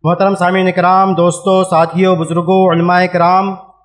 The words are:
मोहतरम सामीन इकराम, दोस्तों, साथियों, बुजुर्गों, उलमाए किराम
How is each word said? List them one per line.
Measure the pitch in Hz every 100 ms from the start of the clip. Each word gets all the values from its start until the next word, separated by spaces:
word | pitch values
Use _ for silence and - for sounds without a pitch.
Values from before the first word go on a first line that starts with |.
मोहतरम | 156 175 196 190
सामीन | 180 190 185
इकराम, | 180 175 185 190 170
दोस्तों, | 175 170 202 190 185
साथियों, | 165 165 165 185 180
बुजुर्गों, | 160 165 170 190 190
उलमाए | 170 175 180 180
किराम | 180 170 185 196 185 - _